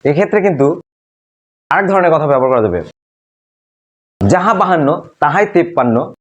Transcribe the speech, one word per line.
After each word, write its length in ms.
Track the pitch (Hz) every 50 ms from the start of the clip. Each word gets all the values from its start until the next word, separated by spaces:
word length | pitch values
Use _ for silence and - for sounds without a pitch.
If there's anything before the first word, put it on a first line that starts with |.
| _
এক্ষেত্রে 340 | 139 147 156 208 202 208 208
কিন্তু 260 | 185 202 170 135 139 139 170 175 - _ _ _ _ _ _ _ _ _ _ _ _ _ _ _ _ _
আরেক 160 | 147 185 202 185
ধরনের 240 | 196 190 180 170 160
কথা 120 | 151 151 147
ব্যবহার 240 | 143 131 127 131
করা 120 | 131 120 110
যাবে, 140 | 101 87 87 78 78 - _ _ _ _ _ _ _ _ _ _ _ _ _ _ _ _ _ _ _ _ _ _ _ _ _
"যাহা 320 | 98 101 170 180 175 214 226
বাহান্ন, 340 | 185 190 185 185 160 143 135 160 180 - - _ _
তাহাই 280 | 156 147 147 190 208 202
তেপ্পান্ন" 480 | - 175 170 170 - 139 123 123 110 120 147 - - _